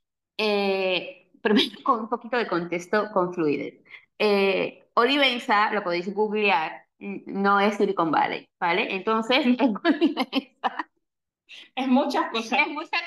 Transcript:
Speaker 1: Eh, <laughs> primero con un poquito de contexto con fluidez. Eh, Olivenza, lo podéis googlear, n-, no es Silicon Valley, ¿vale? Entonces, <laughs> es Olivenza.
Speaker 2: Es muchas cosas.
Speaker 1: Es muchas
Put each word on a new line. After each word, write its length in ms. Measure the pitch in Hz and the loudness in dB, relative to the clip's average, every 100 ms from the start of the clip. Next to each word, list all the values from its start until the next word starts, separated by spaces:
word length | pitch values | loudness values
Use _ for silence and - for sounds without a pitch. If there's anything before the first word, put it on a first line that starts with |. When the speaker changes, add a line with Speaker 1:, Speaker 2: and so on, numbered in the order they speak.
| _ _ _ - | _ _ _ -4
Speaker 1:
Eh, 920 | 214 208 196 190 190 180 - - _ | 0 0 0 0 0 -2 -4 -14 _
<laughs> 80 | _ | _
primero 280 | 220 214 277 - | 2 2 2 -2
con 160 | - 233 | -2 0
un 80 | 226 | -2
poquito 280 | 233 226 240 | -8 -4 -4
de 100 | 214 | -2
contexto 600 | 175 170 170 175 214 208 | -2 -4 -6 -2 -2 0
con 200 | 190 175 | -2 -2
fluidez. 480 | 175 156 139 - - _ - _ - | 0 -2 -2 -4 -12 _ -20 _ -2
Eh, 720 | 208 202 196 185 160 - _ | 2 4 2 2 -2 -6 _
Olivenza, 800 | - 240 285 269 240 - 208 214 | 2 2 4 2 0 0 2 2
lo 100 | 208 | 0
podéis 300 | 190 175 180 | -2 -4 -4
googlear, 720 | 190 214 214 208 175 160 - _ - | -2 -2 0 2 2 -2 -10 _ -16
n-, 240 | 202 196 - | -12 -12 -8
no 320 | 196 196 202 | -2 2 4
es 160 | 202 214 | 2 2
Silicon 340 | 196 190 165 | 0 2 0
Valley, 380 | 143 - - - - | 2 0 -2 -10 -6
¿vale? 340 | 180 180 247 | -2 0 -2
Entonces, 440 | 190 185 220 226 262 247 | -4 -2 -2 2 2 2
<laughs> 120 | 247 | 2
es 120 | 277 196 | 2 0
Olivenza. 1040 | 339 - 330 285 254 269 - _ 262 - - _ _ _ _ _ _ - - | 0 2 2 0 -4 -4 -6 _ -6 -6 -12 _ _ _ _ _ _ -20 -14
Speaker 2:
Es 140 | - 247 | -4 2
muchas 420 | 254 302 - 320 | 2 2 0 -2
cosas. 280 | 226 220 285 | -4 -2 0
Speaker 1:
Es 80 | 330 | 0
muchas 340 | 294 320 349 | -4 -6 -6